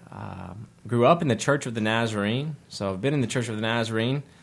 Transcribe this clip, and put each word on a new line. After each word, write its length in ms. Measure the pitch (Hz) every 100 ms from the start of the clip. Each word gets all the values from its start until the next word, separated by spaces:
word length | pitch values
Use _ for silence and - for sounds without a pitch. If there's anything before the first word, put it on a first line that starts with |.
| -
um, 560 | 101 104 92 90 98 110 - 110
grew 180 | 120 120
up 160 | 170
in 60 | 160
the 60 | 107
Church 300 | - 143 127
of 80 |
the 80 | 113
Nazarene. 760 | 107 113 117 107 101 123 151 147 -
So 240 | - 98
I've 80 | 95
been 120 | 131 147
in 60 |
the 60 | 113
Church 220 | 131 117
of 60 | 107
the 60 |
Nazarene 600 | 113 117 113 110 117 143 - -